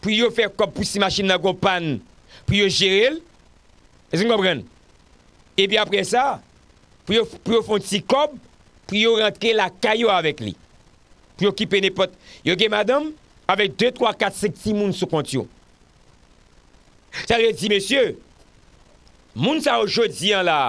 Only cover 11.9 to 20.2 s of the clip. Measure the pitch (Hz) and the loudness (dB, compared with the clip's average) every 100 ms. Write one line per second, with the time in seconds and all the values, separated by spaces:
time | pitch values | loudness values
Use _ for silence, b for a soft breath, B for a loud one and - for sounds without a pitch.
11.9 | 185 185 - B B - 175 220 208 208 | 0 -4 -4 B B -4 0 2 2 2
12.9 | 269 311 311 _ _ - 190 208 - 240 | 0 -2 -10 _ _ -2 0 0 0 -2
13.9 | 254 240 202 202 - 202 - 208 208 202 | 2 -2 0 -4 -2 -6 -4 -4 -2 -2
14.9 | - 180 160 143 135 87 - _ _ _ | -2 -2 -2 -2 -6 -6 -14 _ _ _
15.9 | _ _ _ _ _ _ _ _ - _ | _ _ _ _ _ _ _ _ -20 _
16.9 | _ _ B B 233 226 208 208 202 196 | _ _ B B 2 2 0 0 0 0
17.9 | 269 220 - - _ - _ _ _ - | 2 0 -2 -16 _ -20 _ _ _ -20
18.9 | - - - _ - 175 311 285 240 208 | -20 -20 -20 _ -4 -2 0 0 0 0
19.9 | - 220 - | 0 0 0